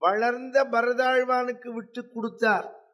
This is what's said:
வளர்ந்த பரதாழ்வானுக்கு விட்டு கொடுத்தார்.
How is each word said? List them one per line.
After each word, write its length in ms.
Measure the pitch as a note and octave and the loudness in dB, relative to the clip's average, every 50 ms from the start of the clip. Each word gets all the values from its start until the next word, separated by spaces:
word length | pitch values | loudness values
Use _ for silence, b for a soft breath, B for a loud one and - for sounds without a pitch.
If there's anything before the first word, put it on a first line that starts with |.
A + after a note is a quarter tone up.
வளர்ந்த 600 | D#3+ F#3 G3+ G#3+ A#3 A#3+ A#3+ B3 C4 C4 B3+ C4+ C4+ | 0 2 2 2 0 0 -2 -4 -8 0 2 2 2
பரதாழ்வானுக்கு 1040 | A#3+ A#3 A#3 A#3+ B3 B3 B3+ B3+ B3+ B3+ B3+ B3+ B3+ B3+ B3 B3 B3 A#3+ B3 - A#3+ | 2 0 0 0 0 0 2 2 2 2 2 2 2 0 0 0 -4 -6 -8 -10 -12
விட்டு 320 | A3+ A3+ G#3 - - B3 A#3+ | -10 -10 -12 -10 -12 -12 -12
கொடுத்தார். 600 | B3 - A3+ G#3+ A3 - - A3+ A3 G3+ E3+ - - - - _ _ | -10 -8 -6 -6 -6 -4 0 2 2 2 0 -2 -8 -16 -20 _ _